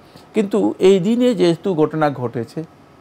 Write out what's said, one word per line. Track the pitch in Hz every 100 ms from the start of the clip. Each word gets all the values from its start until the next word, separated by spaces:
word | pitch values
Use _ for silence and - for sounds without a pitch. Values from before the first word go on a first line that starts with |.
| - - -
কিন্তু | 214 202 220 196 -
এই | 190 196
দিনে | 180 240 247 208
যেহেতু | 170 165 202 165
ঘটনা | 151 156 151
ঘটেছে, | 131 120 120 113 - 160 - - -